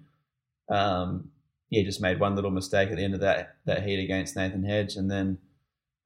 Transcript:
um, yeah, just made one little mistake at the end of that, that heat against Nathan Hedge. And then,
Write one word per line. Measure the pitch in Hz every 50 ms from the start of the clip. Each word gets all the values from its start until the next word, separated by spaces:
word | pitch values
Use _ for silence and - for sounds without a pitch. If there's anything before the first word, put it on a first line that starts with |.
| - _ _ _ _ _ _ _ _ _ _ _ _ -
um, | 104 101 98 104 92 90 90 90 92 92 - - _ _ _ _ _ _ _ _
yeah, | - 107 95
just | 98 95 -
made | 104 90 92 -
one | 101 101 101
little | 98 98 98
mistake | 95 92 - - - 101 98 98
at | 104
the | 82 98
end | 98 98
of | 92
that, | 98 98 85 78 92 - - _ _
that | - 92 87 101
heat | 101 98 95
against | 95 95 95 95 92 - -
Nathan | 98 95 95 98 95 95
Hedge. | 101 104 107 101 98 -
And | 101 98 98
then, | 98 98 95 95 95 95 - _ _ _ _ _ _ _ _ _ _ _ _